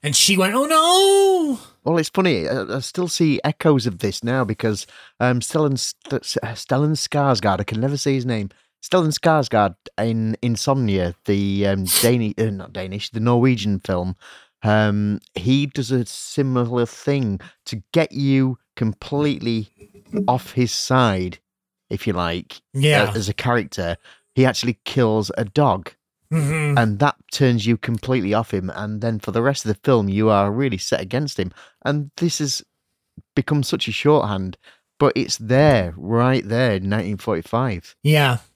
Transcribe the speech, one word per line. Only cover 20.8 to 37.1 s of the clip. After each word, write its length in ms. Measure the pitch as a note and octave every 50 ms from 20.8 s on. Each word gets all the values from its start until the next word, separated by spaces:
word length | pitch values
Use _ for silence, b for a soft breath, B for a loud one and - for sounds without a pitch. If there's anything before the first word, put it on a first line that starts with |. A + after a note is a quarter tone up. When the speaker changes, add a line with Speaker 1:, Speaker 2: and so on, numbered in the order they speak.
| - - C3 C3 B2+ A2+ G2 F#2 F#2 F2+ F2 - _ _ _ _ _ _ _ _ _ _
Speaker 2:
if 180 | - G2+ - A2+
you 60 | F#2+
like, 480 | F2 F2 E2+ E2+ F2+ - _ - - _ _ _
Speaker 1:
Yeah. 300 | C3+ C#3 D3+ D3 C#3 B2
Speaker 2:
uh, 100 | F#2+ F#2+
as 140 | A2+ G2+ G2+
a 40 | G#2
character. 640 | - - B2+ A#2+ A#2+ G2+ - - - F2+ E2+ F2 - b b b b b b _
He 100 | - C3
actually 340 | C3 A#2+ - - A#2+ A#2+ _ _
kills 460 | - - C#3 B2 A2 A2 A2 G#2 - - -
a 60 | A#2
dog. 460 | G2 - D3+ D3 C3+ F#2 G2 F2+ - _ _ _ _ _ _ _ _
Speaker 1:
Mm-hmm. 480 | D#3 E3 D3 C#3 D#3 D#3+ D3+ D3 C#3+ C3
Speaker 2:
And 180 | A#2 A2 G#2 G2+
that 180 | C#3 D3 - _ _ _
turns 360 | - - C#3+ B2+ A#2+ A#2 G2 A2+
you 100 | A#2+ G#2+
completely 560 | - - A#2 G#2+ - B2+ C3 B2+ F#2 G2 G#2
off 180 | G#2+ A2+ -
him. 200 | - G2 F#2 F#2 -
And 280 | - G#2 G#2+ G#2+ G#2
then 180 | G#2 A#2 A2+ G#2+
for 100 | - -
the 140 | G2 A#2 A#2
rest 220 | C3+ C#3 - -
of 40 | A2
the 100 | G#2 - _
film, 260 | - C3+ A#2 G2+ G2
you 200 | F#2+ G#2 G#2+ A2
are 200 | G#2+ G2+ G2+ G2+
really 280 | G#2 A#2+ C#3 C3+ G#2+ F2+
set 200 | - - - -
against 380 | F2+ F#2+ A#2+ B2 D3+ C#3 - -
him. 140 | F#2+ F#2 B B B B B B _
And 240 | C3 C#3+ D3+ C#3+ C#3+ _ -
this 220 | E3+ E3+ - -
has 240 | D3+ C#3 - - - _ _ _ _ _ _ _ _ _ _ - _ _ _
become 260 | - C3 - D3+ D3
such 260 | C3 - - - - -
a 40 |
shorthand, 680 | G#2+ - - C#3+ D3+ D3 - G#2 G#2 F#2+ F#2+ F#2 F#2 _ b b b b b b _ _
but 160 | C3+ C#3+ -
it's 220 | B2 C3 - - -
there, 560 | A#2 G#2+ B2 C3 D3 D3+ C#3 A2+ F#2 F2 E2
right 480 | - C2 F#2 A2+ A#2 A#2+ B2+ C3 C3 - G2+
there 240 | A2+ A#2 C3 A#2+ G#2
in 140 | F#2+ F#2 G2
nineteen 280 | G#2 A2 F#2 F#2+